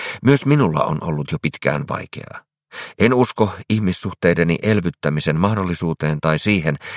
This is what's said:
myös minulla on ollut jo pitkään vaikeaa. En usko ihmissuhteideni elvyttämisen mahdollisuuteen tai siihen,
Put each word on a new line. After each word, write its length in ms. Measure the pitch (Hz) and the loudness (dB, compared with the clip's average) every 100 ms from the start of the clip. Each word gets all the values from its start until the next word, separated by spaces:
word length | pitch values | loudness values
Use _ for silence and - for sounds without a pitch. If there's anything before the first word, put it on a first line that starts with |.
| - - | -12 -2
myös 220 | 123 139 135 | 2 4 4
minulla 380 | 147 110 76 | 4 4 2
on 140 | - 78 | 0 -2
ollut 280 | 82 76 71 | -4 -4 -4
jo 60 | 78 | -4
pitkään 420 | - - 67 71 71 | -4 -2 -2 -2 -4
vaikeaa. 560 | 65 - - - - _ _ _ - - - | -6 -8 -14 -14 -18 _ _ _ -16 -10 0
En 160 | 110 | 2
usko 360 | 127 123 - 107 - - | 4 2 2 0 -2 -2
ihmissuhteideni 880 | 107 101 90 101 - 90 85 85 85 | 0 0 -2 -4 0 2 4 2 2
elvyttämisen 800 | 104 107 87 - 73 76 80 78 | 2 2 0 -2 -2 -2 0 2
mahdollisuuteen 800 | 98 107 92 87 85 80 76 76 | 2 0 -2 -2 -4 -2 -2 0
tai 180 | 80 78 | 0 0
siihen, 380 | 107 101 80 73 - | 2 2 2 -4 -6